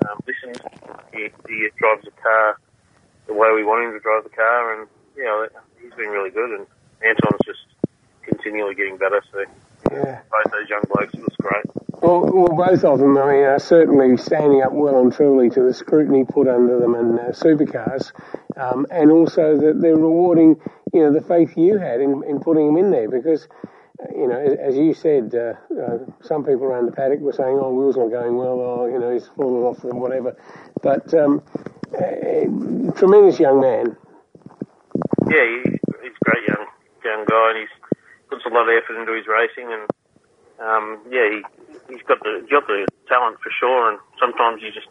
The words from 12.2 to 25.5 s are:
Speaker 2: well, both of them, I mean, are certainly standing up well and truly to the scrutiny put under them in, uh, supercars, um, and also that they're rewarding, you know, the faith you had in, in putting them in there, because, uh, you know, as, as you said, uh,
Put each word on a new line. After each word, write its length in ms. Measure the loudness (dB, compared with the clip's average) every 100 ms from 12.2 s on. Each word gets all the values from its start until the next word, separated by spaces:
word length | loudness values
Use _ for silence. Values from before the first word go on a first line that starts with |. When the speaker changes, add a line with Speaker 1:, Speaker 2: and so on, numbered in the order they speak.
| 2
Speaker 2:
well, 360 | 4 2 2 2
both 160 | 2
of 140 | 2 4
them, 180 | 4 4
I 160 | 4
mean, 120 | 4
are 140 | 4 2
certainly 580 | 4 4 6 6 4 2
standing 460 | 0 0 4 4
up 100 | 2
well 260 | 0 2 4
and 140 | 2
truly 380 | 4 4 4 4
to 120 | 2
the 120 | 0
scrutiny 500 | 0 0 2 4 2
put 240 | 2 0 2
under 300 | 4 2 2
them 160 | 0
in, 240 | 0 0 -2
uh, 100 | -4
supercars, 840 | 0 2 2 0 -4 -6 -6 -10 -14 -18 -16 -14 -8
um, 300 | -6 -4 -4
and 200 | 2 6
also 460 | 6 4 2 2 4
that 240 | 2 2
they're 160 | 2 4
rewarding, 640 | 4 2 4 6 6 4 -2 -14 -2
you 100 | 2
know, 100 | 4
the 80 | 2
faith 360 | 2 2 2 2
you 220 | 2 2
had 220 | -2 -2
in, 220 | -2 -2
in 160 | -4 -6
putting 260 | 0 2 2
them 100 | 2
in 140 | 2
there, 180 | 0 -2
because, 380 | -2 -2 -2 -4 -20 -20 _ _ -20
uh, 40 | -12 -6
you 100 | -4
know, 100 | -2
as, 180 | -2
as 220 | -2 -2 0
you 180 | 0
said, 380 | 0 0 0 0
uh, 200 | -4 -6